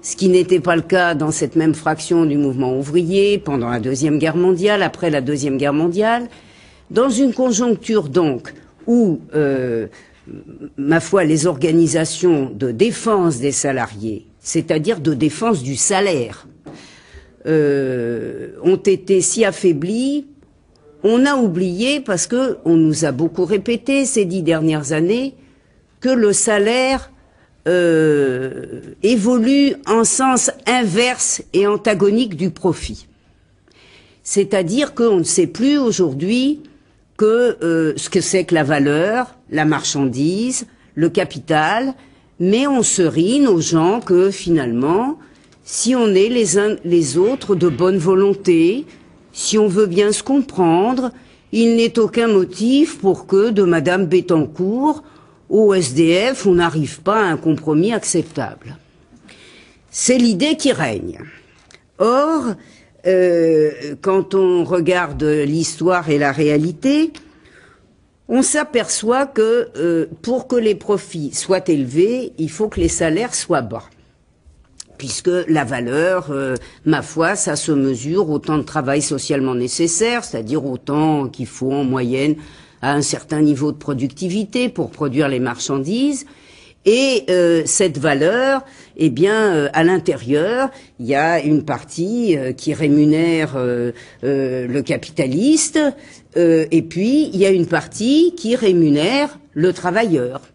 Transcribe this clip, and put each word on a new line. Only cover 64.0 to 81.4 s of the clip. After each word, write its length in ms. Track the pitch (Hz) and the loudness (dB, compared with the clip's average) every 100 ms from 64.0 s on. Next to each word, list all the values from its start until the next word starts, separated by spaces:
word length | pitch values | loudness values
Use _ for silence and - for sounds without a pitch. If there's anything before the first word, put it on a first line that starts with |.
quand 340 | 196 190 190 | -2 -2 0
on 300 | 196 185 180 | 0 2 2
regarde 580 | 160 180 165 180 165 135 | 0 0 0 0 -2 -4
l'histoire 880 | 151 151 143 160 156 - 165 180 160 | -2 0 0 -2 -4 -2 0 0 0
et 80 | 147 | 0
la 140 | 143 | 0
réalité, 800 | 131 151 147 156 165 269 294 320 - - _ - - - _ _ _ _ _ - | 0 2 2 0 -2 0 2 0 -4 -20 _ -20 -20 -20 _ _ _ _ _ -2
on 140 | 240 | 0
s'aperçoit 840 | 262 294 302 240 208 - 214 254 277 | 2 0 -2 -2 -2 -4 0 0 0
que, 420 | 269 220 240 233 - | 0 2 2 -2 -4
euh, 300 | 170 165 156 165 | -2 0 -4 -8
pour 260 | - 254 247 | -4 -4 -2
que 80 | 247 | 0
les 180 | 220 | 0
profits 580 | 202 - 202 - 170 143 | -2 -2 -4 -4 -8 -8
soient 360 | - - 185 185 | -8 -2 -2 2
élevés, 640 | 151 127 143 196 254 240 - | 0 0 2 2 0 -6 -6
il 120 | 160 | -8
faut 180 | - 214 | -4 -4
que 120 | 196 | -2
les 80 | 170 | -2
salaires 460 | - 165 160 240 | 0 -2 0 -4
soient 280 | - - 160 | -6 -2 -2
bas. 220 | 117 113 - _ _ _ _ _ - _ _ _ - - | -2 -12 -14 _ _ _ _ _ -20 _ _ _ -20 -16
Puisque 340 | 135 - 180 180 165 | -12 -4 -2 -2 0
la 160 | 156 | -2
valeur, 640 | 123 127 120 139 175 185 147 | 0 -4 -4 0 0 -2 -4
euh, 240 | 139 135 123 - - 156 | -6 -4 -6 -8 -6 -2
ma 160 | 151 | -2
foi, 340 | - 160 165 196 | -4 -2 -2 0
ça 200 | - 147 | -4 -4
se 160 | - | -2
mesure 580 | 147 135 123 135 180 170 | 0 0 -2 -4 -2 0
au 80 | 147 | -2
temps 200 | - 151 | -2 -4
de 40 | |
travail 400 | - 156 131 143 | -2 -6 -2 -2
socialement 520 | 147 139 - 143 131 | -2 -6 -4 -2 -2
nécessaire, 720 | 123 123 - 165 165 220 240 | -2 -4 -2 -2 0 -2 -2
c'est-à-dire 400 | 226 117 110 151 | -6 -10 -6 -4
au 140 | 139 127 | -4 -8
temps 500 | - 147 156 151 131 | -4 0 2 0 -4
qu'il 180 | - | -8